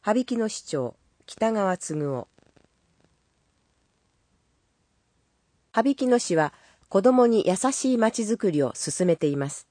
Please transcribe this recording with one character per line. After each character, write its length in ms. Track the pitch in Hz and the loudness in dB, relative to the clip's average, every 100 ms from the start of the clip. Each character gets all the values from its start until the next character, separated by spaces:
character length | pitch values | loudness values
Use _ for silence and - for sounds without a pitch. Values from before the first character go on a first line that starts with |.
羽 240 | - 220 | 0 -2
曳 120 | 254 233 | 0 -4
野 120 | 220 | -4
市 140 | - | -6
長、 320 | - 147 123 - _ _ - | -8 -6 -6 -8 _ _ -20
北 260 | - 220 | -4 -2
川 240 | 220 196 180 | 0 -2 -2
嗣 180 | - | -6
夫。 340 | 151 143 131 107 _ _ _ _ _ _ _ _ _ _ _ _ _ _ _ _ _ _ _ _ _ _ _ _ _ _ _ _ _ _ _ _ _ _ | -6 -4 -6 -8 _ _ _ _ _ _ _ _ _ _ _ _ _ _ _ _ _ _ _ _ _ _ _ _ _ _ _ _ _ _ _ _ _ _
羽 220 | - 233 | 0 0
曳 120 | 277 254 | 0 2
野 120 | 240 | 2
市 180 | - 165 | 2 0
は 160 | 180 - _ _ _ | 0 -4 _ _ _
子 140 | 190 | 2
ど 100 | 214 | 4
も 140 | 254 240 | 6 6
に 200 | 220 - | 4 2
優 100 | 185 | 0
し 380 | 254 269 262 | 0 -2 0
い 40 | 247 | 2
ま 120 | 220 | 0
ち 120 | - | 0
づ 140 | 214 226 | -4 -2
く 140 | 202 | 0
り 120 | 151 | 0
を 100 | 131 | -2
進 320 | - - - 180 | -4 -8 -2 0
め 100 | 165 | 2
て 100 | 151 | 0
い 100 | 143 | -2
ま 120 | 139 | -6
す。 160 | - - | -10 -18